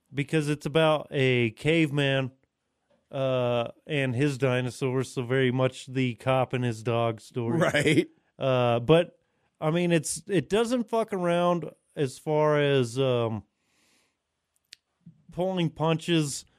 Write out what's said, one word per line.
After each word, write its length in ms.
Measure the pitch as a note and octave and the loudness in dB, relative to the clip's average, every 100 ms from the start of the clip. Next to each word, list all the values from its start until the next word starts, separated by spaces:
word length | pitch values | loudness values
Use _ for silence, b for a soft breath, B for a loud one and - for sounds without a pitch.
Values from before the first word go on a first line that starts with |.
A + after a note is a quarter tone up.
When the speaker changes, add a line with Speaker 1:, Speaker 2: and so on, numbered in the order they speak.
| _ | _
Speaker 1:
because 360 | C3 C#3+ D#3+ D3 | -8 -2 -2 -2
it's 180 | D3 D3+ | -4 -2
about 420 | C#3+ D#3+ D3+ - | 2 2 2 -2
a 400 | C#3+ C3 B2 A#2+ | 0 2 2 0
caveman, 800 | - D3+ E3 D#3 C#3+ C#3 C3+ C3 - _ _ _ _ _ _ _ | -2 0 2 2 0 0 0 -4 -10 _ _ _ _ _ _ _
uh, 580 | C3+ C3+ B2+ B2 A#2+ A#2+ - - | -6 -2 0 0 0 -4 -8 -6
and 280 | D3+ C3+ | -4 -2
his 240 | A#2+ D3 C3 | 0 -2 0
dinosaurs, 720 | C3+ B2 B2 - C3+ B2+ B2+ | 0 0 -2 -4 -2 -2 -4
so 120 | - | -6
very 280 | A#2+ C3 B2+ | -2 0 2
much 360 | B2+ C3 C3 - | 2 0 -2 -8
the 280 | B2+ B2+ | -2 -2
cop 380 | A#2 C3 C3 B2 | -2 -2 0 0
and 120 | C3 | -2
his 180 | B2 A2 | -2 -4
dog 380 | A2 A#2 A#2 A2 | -2 0 -2 -4
story. 380 | - B2+ A#2 E3 | -10 -6 -2 0
Speaker 2:
Right. 500 | D#3+ D3 D3 D3+ - _ _ - | 2 2 2 2 0 _ _ -6
Speaker 1:
Uh, 420 | C3 B2+ B2 A#2 | 0 2 2 0
but, 380 | A#2+ E3 F3 _ _ _ _ _ | 4 4 4 _ _ _ _ _
I 100 | D#3 | -2
mean, 220 | E3 F3 | 0 2
it's, 300 | E3+ - - - | 0 0 -10 -2
it 200 | F#3+ B2+ | -2 0
doesn't 360 | G3+ A#3 B3+ | -2 0 -2
fuck 280 | - A#3 A3 | -2 -4 -2
around 560 | F#3+ F3 E3+ F3 F3 D#3+ - _ - | -2 0 2 2 0 -4 -14 _ -4
as 200 | C3+ - | -4 -4
far 400 | - D3+ D3+ D3+ | -2 2 4 4
as, 380 | C#3+ C#3 A#2+ A#2+ | 4 2 2 0
um, 440 | C3+ B2 A#2 A2 - _ _ _ _ _ _ _ _ _ _ _ _ - _ _ - _ _ | 0 0 0 -4 -10 _ _ _ _ _ _ _ _ _ _ _ _ -20 _ _ -20 _ _
pulling 380 | D#3+ F#3 F#3 E3 | -6 -4 -2 -2
punches 760 | - D#3 D#3+ E3 E3 D3 - - | 0 -2 -2 0 0 0 -6 -14